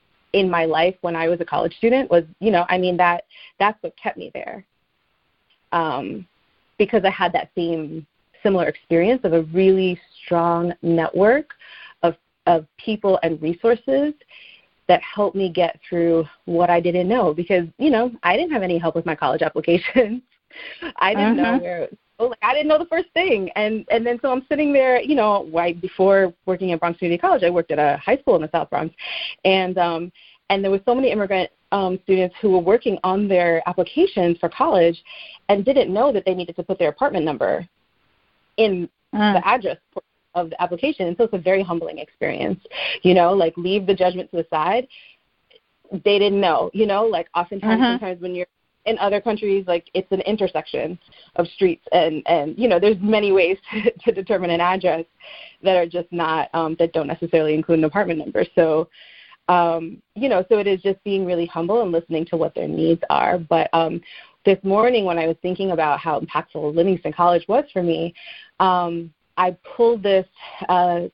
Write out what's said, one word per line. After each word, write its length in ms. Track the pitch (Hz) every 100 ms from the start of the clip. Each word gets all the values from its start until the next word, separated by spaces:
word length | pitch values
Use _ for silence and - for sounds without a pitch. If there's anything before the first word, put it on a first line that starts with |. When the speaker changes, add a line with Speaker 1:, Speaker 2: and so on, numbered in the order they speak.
| _ _ -
Speaker 1:
in 160 | 196 190
my 160 | 175 165
life 300 | 156 180 190
when 140 | 175 165
I 120 | 165
was 140 | 175
a 40 | 170
college 300 | 151 165 -
student 320 | 226 262 -
was, 140 | 175 160 -
you 120 | 208
know, 140 | 180 175
I 80 | 180
mean, 180 | 180 175
that, 280 | 175 175 - - - -
that's 220 | 202 214
what 120 | 170 -
kept 200 | 208 -
me 140 | 175
there. 300 | - - - - _ _ _ _ _ _ _ _ _ -
Um, 560 | 170 160 131 104 - 180 _ _ _ _ -
because 260 | 202 220
I 60 | 185
had 240 | 190 180
that 160 | 175 - -
same 500 | 170 165 151 160 147 _ _ _
similar 220 | 208 190 160
experience 540 | - - 170 185 254
of 100 | 190
a 100 | 165
really 560 | 160 175 190 190 185 180 _ -
strong 500 | - 170 170 170 175 -
network 720 | 165 165 160 - 208 277 294 - - - - -
of, 120 | 170 - _ _ -
of 180 | 165 156 -
people 420 | - 214 196 185
and 180 | 165 160
resources 720 | 156 170 226 233 - 269 294 294 _ - - - _ _ -
that 140 | 175
helped 340 | - 208 202 196
me 140 | 185
get 300 | 165 165 - -
through 380 | 175 170 165 160 _ -
what 240 | 170 175
I 100 | 175
didn't 260 | 170 175 180
know, 260 | 247 180
because, 340 | 156 175 185 170 -
you 120 | 294
know, 220 | 226 247 233
I 120 | 175 208
didn't 160 | 349
have 120 | 269
any 140 | 185 170
help 180 | 165 170
with 100 | 165
my 100 | 151
college 260 | 143 147
applications. 800 | 156 - 165 170 - 247 214 247 _ _ _ -
<laughs> 380 | - - 330 -
I 160 | 190
didn't 240 | 208 214 285
know 60 |
Speaker 2:
Mm-hmm. 200 | 233 254
Speaker 1:
where 200 | 175 175
it 80 | 143
was. 60 | - _ -
So, 100 | 240
like, 120 | 226
I 100 | 220
didn't 140 | 277 302
know 100 | 302
the 80 | 339
first 240 | 330 339
thing. 360 | 330 370 220 185 202
And, 300 | 214 220 -
and 160 | 233 233
then 140 | 240
so 100 | 269
I'm 140 | 254 262
sitting 260 | 294 294
there, 280 | 277 262 247
you 140 | 254 285
know, 320 | 214 202 156
right 260 | 160 175 170
before 540 | 185 - 190 196 185 - -
working 260 | 180 190
at 80 | 170
Bronx 200 | 170 170
Community 200 | 175 170
College, 240 | 370 294
I 60 | 175
worked 220 | 175 160
at 80 | 147
a 180 | 147 147
high 140 | - 262
school 180 | - 170
in 60 |
the 80 | 156
South 180 | 165 -
Bronx. 240 | 147 160 - - - - - 190
And, 320 | 190 185 185
um, 340 | 170 165 175 _ - _ -
and 140 | 196
there 80 | 196
were 100 | 196 240
so 80 |
many 180 | 247 262
immigrant, 380 | 214 196 190 180 _ -
um, 280 | 202 185 185
students 320 | - 185 180 -
who 100 | 208
were 80 | 185
working 400 | 170 226 240 196
on 240 | 185 190 208
their 400 | 180 175 165 180
applications 720 | 180 170 - 381 208 175 170
for 100 | 165
college 520 | - 311 196 170 170 - - - - -
and 140 | 202
didn't 280 | 214 277 175
know 200 | 196 277
that 140 | 208 185
they 100 | 185
needed 200 | 170 170
to 60 |
put 140 | 170 190
their 120 | 160
apartment 360 | - 269 190 156
number 420 | 139 95 76 170 _ _ _ _ _ _ _ _ -
in 320 | 220 180 170 _ -
Speaker 2:
Mm. 200 | 208 214
Speaker 1:
the 140 | 185 190
address 300 | 254 185 - _ - _ _ _ 175
of 140 | 165
the 100 | -
application. 460 | 175 175 285 302 175
And 100 | 180
so 60 |
it's 100 | 226
a 40 | 190
very 260 | 170 190
humbling 340 | 180 170 165 160
experience, 640 | - - - - - 185 - - - -
you 120 | 180
know, 200 | 180 170
like, 200 | 196 165 175
leave 300 | 175 208 190
the 80 | 190
judgment 340 | 180 180 165
to 60 | 170
the 100 | 160
side. 380 | 160 165 226 254 - - _ _ _ _ _ _ _ -
They 280 | 190 208 202
didn't 200 | 202 196
know, 300 | 185 139 90
you 120 | 202 214
know, 180 | 196 226
like, 240 | 175 - 175
oftentimes, 460 | 175 202 214 220
Speaker 2:
Mm-hmm. 100 | 247
Speaker 1:
sometimes 280 | 240 196 180
when 140 | 180 180
you're 120 | 180 _ _ _ 214
in 120 | 220
other 240 | 202 202
countries, 440 | 233 208 208 196 180
like, 180 | 175 -
it's 180 | 190 190
an 100 | 190
intersection 760 | - 214 190 156 - 135 156 180 _ - - -
of 120 | 175
streets 360 | - 190 165 -
and, 320 | 180 160 156 -
and, 320 | 165 147 165
you 100 | 240
know, 120 | 175
there's 180 | 208 202
many 320 | 208 214 202
ways 260 | 190 175 190 -
<laughs> 60 |
to, 200 | 220 202 - 240
to 60 |
determine 380 | 196 190 196 180
an 120 | 170
address 440 | 175 190 180 160 165 _ - - - _
that 140 | 190 185
are 100 | 170
just 260 | 175 175
not, 380 | 175 160 160 143
um, 220 | 165 160 160
that 120 | 170
don't 160 | 165 143
necessarily 460 | 170 170 165 156
include 260 | 156 160 165
an 60 | 156
apartment 320 | 196 180 160
number. 240 | - - - -
So, 340 | 160 156 170 - - - - - -
um, 520 | 180 170 165 165 - _ 208
you 140 | 269
know, 160 | 190 185
so 80 | 214
it 100 | 202
is 140 | 190
just 220 | 196 190
being 220 | 208 196 180
really 200 | 175 170
humble 360 | 170 175 226
and 100 | 202
listening 340 | 165 170 160 170
to 100 | 165
what 180 | 156 -
their 120 | 151
needs 340 | 156 160 165 -
are. 280 | - - 175
But, 320 | 160 165 160
um, 280 | 165 165 170 - - - _ 208
this 120 | 190
morning 420 | 190 202 240 240 190
when 140 | 170
I 80 | 160
was 80 | 165
thinking 260 | 180 185 190
about 300 | 165 151 143
how 200 | 165 151
impactful 540 | - 151 - 151 151
Livingston 400 | 165 185 180 160
College 320 | 156 175 175 170
was 180 | 233 285
for 120 | 185
me, 300 | 175 160 170 - - - - -
um, 540 | 185 180 175 170 165 _ _ -
I 180 | 185 175 - -
pulled 260 | 233 233
this, 240 | 202 190 185 _ - - -
uh, 320 | 180 180 175 175